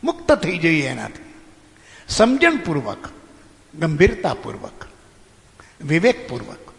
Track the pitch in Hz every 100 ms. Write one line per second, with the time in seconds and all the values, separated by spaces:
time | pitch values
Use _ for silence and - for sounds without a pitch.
0 | 269 330 - 285 185 180 165 156 139 123
1 | 110 - - - - - - - - -
2 | - - 226 269 339 311 - 147 113 98
3 | - - - - - - _ 151 160 147
4 | 185 - 160 127 - - - - - -
5 | - _ - _ _ _ - _ 147 160
6 | 214 - - 180 104 - -